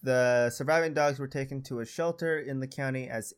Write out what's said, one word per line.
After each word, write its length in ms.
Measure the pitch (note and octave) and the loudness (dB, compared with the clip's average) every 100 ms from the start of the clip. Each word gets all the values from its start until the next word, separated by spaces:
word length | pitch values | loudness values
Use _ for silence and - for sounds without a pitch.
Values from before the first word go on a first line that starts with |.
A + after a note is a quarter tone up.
the 480 | C3 B2+ B2 B2 A#2+ | 2 4 6 4 4
surviving 460 | - C#3 E3 E3 D3 | 0 2 2 2 2
dogs 240 | D3 C3+ | 2 2
were 80 | C#3 | -4
taken 340 | C#3 C3+ C#3 C3+ | -4 -4 -8 -6
to 160 | A#2+ | -8
a 40 | A2+ | -6
shelter 540 | - E3 E3+ E3 D#3 | -2 -2 0 -2 -2
in 200 | C3+ C3+ | -2 -6
the 60 | C3 | -6
county 400 | C#3+ C3+ C3 B2+ | -4 -4 -4 -4
as 280 | A2+ - | -6 -6